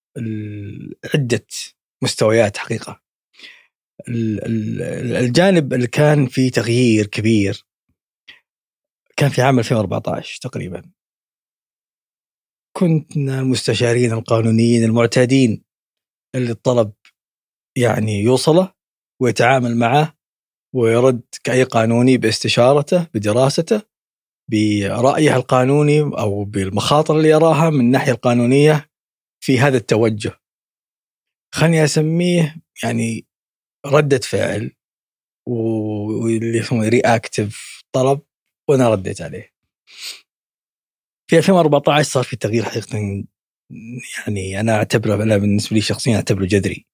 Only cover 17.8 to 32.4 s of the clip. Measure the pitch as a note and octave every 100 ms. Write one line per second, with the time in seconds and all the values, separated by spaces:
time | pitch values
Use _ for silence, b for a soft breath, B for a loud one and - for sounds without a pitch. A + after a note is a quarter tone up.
17.8 | A#2+ G#2 G#2+ G2+ A2+ B2+ D#3+ E3+ F#3+ _
18.8 | _ _ _ - B2+ G#2+ A#2+ C3+ B2 A#2
19.8 | A#2 D3 D#3 _ _ _ _ _ _ B2+
20.8 | A2+ A#2 C3 A#2+ - - - B2+ B2+ A#2
21.8 | A2+ A#2 B2+ B2 A2 - A2 - B2+ D3
22.8 | C#3+ F3+ E3+ G#2+ G2+ A#2 C3+ E3+ E3 G#3+
23.8 | - _ _ _ _ _ - G#2+ G#2+ G#2
24.8 | G2 G#2+ C3 C#3+ D3 C3 B2+ B2+ B2+ D3
25.8 | D3 D3+ D3 A2 G#2 G2+ G2+ G2+ F#2+ G2+
26.8 | - D3 D#3 D#3 D#3 D#3 E3 D3 E3 C#3+
27.8 | A#2+ C3+ C#3 A2+ B2 A#2+ A#2+ C#3 D3+ D3
28.8 | - _ _ _ _ _ - B2+ C#3 B2+
29.8 | - A2 A2+ G#2+ F2+ - _ _ _ _
30.8 | _ _ _ _ _ _ _ - D#3+ E3
31.8 | D3 D#3+ D#3 E3 F3 F3